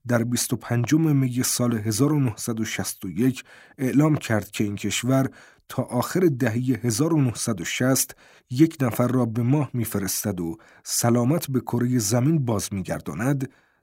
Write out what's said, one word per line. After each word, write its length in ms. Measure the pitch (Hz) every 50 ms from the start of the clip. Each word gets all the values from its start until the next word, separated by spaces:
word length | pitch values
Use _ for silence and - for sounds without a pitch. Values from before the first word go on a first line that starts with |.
| - 120
در 160 | 123 117 113
بیست 300 | 120 120 117 - - 127
و 20 |
پنجم 600 | 107 - - 120 117 117 - 156 156 160 156 147
می 280 | 135 131 127 120 127 120
سال 340 | - - - 123 120 117 110
هزار 360 | 104 113 107 110 135 147 156
و 60 | 147
نهصد 400 | 135 120 104 - - - 117 110
و 60 | 110
شصت 400 | 110 - - 92 - - - -
و 40 | 95
یک 340 | 80 92 123 131 127 - - - - - - - _ -
اعلام 380 | 135 127 104 135 151 160 156
کرد 360 | 135 - - 113 104 98 -
که 120 | - - 110
این 120 | 104 104
کشور 540 | 98 - 101 - - - 123 131 135 135 135 - - - - _ _ _ -
تا 140 | - - 123
آخر 360 | - 117 123 120 - - 180
دهه 600 | 185 170 139 117 131 117 110 123 127 131 131 107 -
هزار 300 | 123 107 104 151 165 165
و 80 | 151
نهصد 400 | 135 123 - - - 120 110 87
و 40 | 85
شصت 500 | - - - 127 131 135 - - - - - - - - _ _ -
یک 280 | 127 127 160 160 - -
نفر 260 | 135 120 - - 123 120
را 180 | 117 127 120
به 160 | 113 110 120
ماه 280 | 117 120 139 151 139 - -
می‌فرستد 680 | 123 110 - - 101 95 95 - - - 107 101 90
و 180 | 85 82 82 - - - - - -
سلامت 680 | - - - - 120 120 123 120 123 160 170 - -
به 100 | 131 123
کره 380 | - - - 120 120 123 127 123
زمین 460 | 107 98 120 123 123 151 170 156 131
باز 280 | 117 110 98 - - 101
می‌گرداند، 760 | 98 87 - 82 82 - - 71 82 113 135 147 131 131 - - _ _ _ _ _